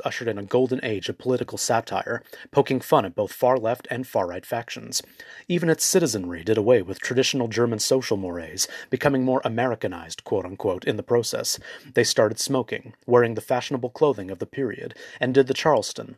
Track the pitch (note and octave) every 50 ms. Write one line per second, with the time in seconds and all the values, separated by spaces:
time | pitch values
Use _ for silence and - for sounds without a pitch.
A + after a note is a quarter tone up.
0 | - B2+ - - A#2+ A#2 G#2 G2+ - F#2+ - B2 C3 B2 C3 C3 - A#2+ G#2+ F#2+
1 | - - - - - B2 B2+ A#2+ - - - - - - A#2+ A2+ - - G2 F#2+
2 | - - A#2 A#2 - _ - - - - - - - - C3+ B2 - - D#3+ C#3+
3 | G#2 F#2 - - G#2 F#2+ - - - B2 C3 B2+ G#2+ A2 B2 - - - B2 A#2+
4 | C3 - - A2 F#2 F2 F2 F#2 - - B2 A#2 A#2 - - A#2 A2+ A#2 - -
5 | - - - - - - - - - - F3 E3+ E3 E3 D#3+ - - - - F#3
6 | E3 C3+ G#2+ G2+ F2+ F2 F2 E2 E2 G2+ A2 A2 G2+ A2+ B2+ A2+ F2+ F2+ F#2+ -
7 | - - B2 B2+ B2+ - - C3+ A#2+ A2 G#2+ A2+ A#2+ A#2+ A2+ G#2 - - C3 C3+
8 | B2+ - A2+ G2 F#2+ F2+ F2 E2+ E2 D#2+ F#2 F#2+ - - - - - - C3+ B2+
9 | - D3 C#3 C3 B2+ C3 B2+ C3 - B2 A2+ A#2 B2+ B2+ A#2+ - - G2+ F2+ F2
10 | F#2+ - - - - - A2+ G2 F2+ F2+ G2 - - G2+ F2+ F#2 - - A2 G#2
11 | - - A#2+ A#2+ A2+ - - A#2 A2+ - - - - - - - - - - A#2+
12 | A#2 - - - A2+ G#2+ A2 - - - C#3 C3 A#2 - A2+ G#2+ - A2+ - _
13 | _ - A#2+ A#2+ A#2+ A#2 A2+ G#2+ - - C3 B2 - - C#3+ B2 B2 A#2+ - -
14 | D#3 D3 B2+ G#2 F#2+ F#2 F#2+ - - - - C#3 C3+ A2+ - - - - - -
15 | - - - - C3 B2+ B2+ C3+ C3 B2+ B2+ - - D#3+ C#3+ A2+ G#2 - - -
16 | A2 - -